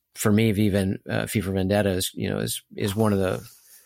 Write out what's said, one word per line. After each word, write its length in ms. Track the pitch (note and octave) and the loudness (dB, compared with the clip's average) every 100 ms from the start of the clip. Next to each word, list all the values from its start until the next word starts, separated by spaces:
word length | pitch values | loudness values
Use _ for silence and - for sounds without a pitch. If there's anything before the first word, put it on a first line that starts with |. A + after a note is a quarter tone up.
| _ | _
for 160 | - G#2+ | -2 2
me, 220 | G#2 A2+ | 4 4
V 160 | G2 G#2 | 4 2
Ven-, 300 | G2 F#2+ - - | 2 0 -4 -4
uh, 180 | A2 A2 | -4 -2
V 140 | A2+ | -2
for 120 | F#2 | -2
Vendetta 380 | F#2+ F#2+ G#2 G2 | -2 0 2 2
is, 200 | F#2 - | 0 -4
you 160 | - G2 | -6 -4
know, 80 | - | -4
is, 240 | A#2 - - - | -4 -8 -12 -6
is 180 | G#2+ | -4
one 180 | G2+ G#2+ | 0 2
of 60 | G2 | 2
the 240 | F#2 A#2 - - _ - | 0 -4 -10 -20 _ -20